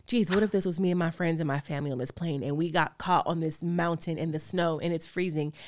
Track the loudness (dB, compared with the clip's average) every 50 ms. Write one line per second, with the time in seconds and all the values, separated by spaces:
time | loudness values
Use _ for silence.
0 | -8 -2 2 2 2 4 4 2 2 4 2 0 0 0 0 2 2 2 2 2
1 | 2 0 0 0 0 0 0 0 0 0 0 -2 -2 -4 -4 -4 -2 -2 -2 -2
2 | -4 -4 -4 -4 -4 -2 -2 -2 -2 -2 0 0 0 0 2 2 0 0 -2 -6
3 | 0 2 4 4 4 2 0 0 0 -2 -2 -2 -2 0 0 2 2 0 0 -2
4 | -2 -4 -4 -2 -2 -2 -2 -4 -4 -2 0 0 2 2 0 0 0 -2 -2 -2
5 | -4 -6 -4 -2 -2 0 0 0 -2 -2 -4 -8 -16